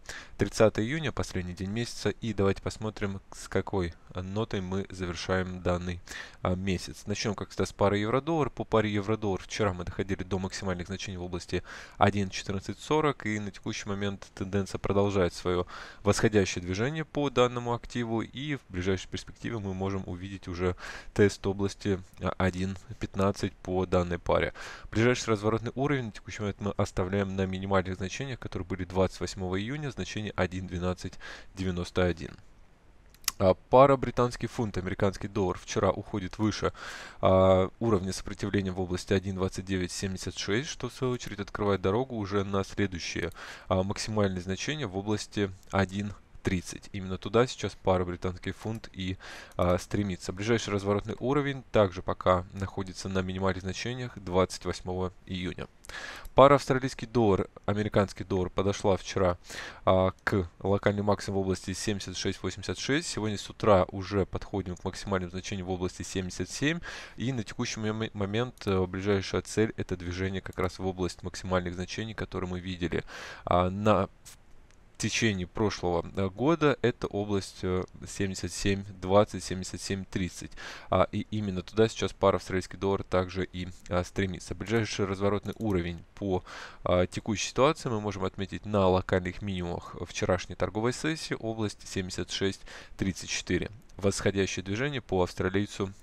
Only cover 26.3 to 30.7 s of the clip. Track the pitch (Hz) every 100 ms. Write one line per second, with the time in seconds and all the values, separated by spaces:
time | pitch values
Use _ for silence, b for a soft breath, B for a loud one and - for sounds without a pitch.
26.3 | - 104 - 101 - 101 - 92 101 98
27.3 | 95 95 95 95 98 92 92 92 - 135
28.3 | 117 - 101 90 92 90 92 92 - 90
29.3 | - 92 95 107 147 147 110 92 107 107
30.3 | - 92 92 92